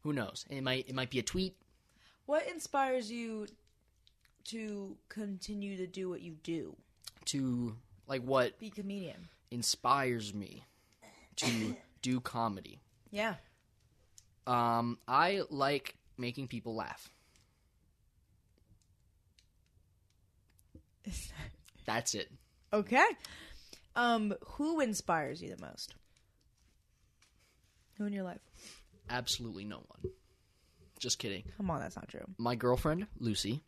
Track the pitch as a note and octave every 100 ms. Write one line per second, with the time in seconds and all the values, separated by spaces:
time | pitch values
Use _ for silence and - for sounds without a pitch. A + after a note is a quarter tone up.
0 | D3+ C#3+ G2+ - - C#3 C3 C3 B2+ C3
1 | B2+ B2+ A2+ F#3 F#3 F#3 _ _ _ _
2 | - _ - D4+ D4+ E4 - C#4 C4+ B3+
3 | G#3+ A#3 A#3 A3 G#3+ - _ _ _ _
4 | _ _ _ _ - A3+ A3 G#3 G3 -
5 | _ - G#3 F#3+ - G#3 G3+ G3 F#3 F#3
6 | F#3 F3 E3+ D#3 - E3 F#2 - - _
7 | - - - C#3+ C3 B2 A#2+ A2 - -
8 | - C3+ B2 C3+ B2 - A3 G3+ G3 G3+
9 | F3+ - F3 - _ A#2+ A2+ - B2 C#3
10 | C3 A#2+ G#2+ G2+ G2 - - _ _ _
11 | - - - - B2 A#2 A2 B2 - -
12 | B2+ B2+ B2 A#2+ A#2 G2 - - _ _
13 | - G3+ A3 E3+ - _ _ _ _ _
14 | _ - _ _ - B2 A#2 A#2 A#2+ A#2
15 | - C3+ E3+ G3 D#3 C#3+ C#3 C#3+ - -
16 | - - B2 A#2+ B2+ A#2+ A#2 A2 D#2+ -
17 | - - _ - _ _ _ _ _ _
18 | _ _ _ _ _ _ _ - _ _
19 | _ _ _ _ _ _ _ _ _ _
20 | _ _ _ _ _ _ - - _ _
21 | - - - - D3 - - - - A2+
22 | A#2+ G#2 - - _ _ _ G#3+ G3+ B3
23 | D4 E4+ - - - - - - - -
24 | A#3+ A#3 G#3+ G3+ - - D4 E4 C4 G3
25 | - E3+ C#3 D3+ F3 - D2+ - - -
26 | _ _ _ _ _ _ _ _ _ _
27 | _ _ _ _ _ _ _ _ _ -
28 | G#3 G3+ F#3 F3 - - - - - -
29 | - B2 B2 - A#2 F2+ G#2 E2 - -
30 | - - _ _ _ _ _ _ - -
31 | A#2+ - A2+ G2 - - G3 D#3 - -
32 | - - - F#3+ A#2 B2 B2 B2+ D#3 E3
33 | G#3 - A#2 G2+ G2 C3+